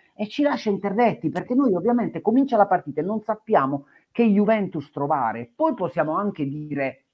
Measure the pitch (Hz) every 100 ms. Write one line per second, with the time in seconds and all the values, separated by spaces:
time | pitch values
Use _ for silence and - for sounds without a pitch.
0 | _ - 208 - 285 254 214 190 202 196
1 | 233 147 156 - - 247 269 180 202 240
2 | 214 165 - 247 277 220 196 185 151 147
3 | 175 214 214 214 - 185 135 139 - _
4 | _ - 233 202 208 220 185 160 - 143
5 | 143 147 113 113 120 - 320 233 180 170
6 | 156 170 208 196 139 151 151 143 135 -
7 | _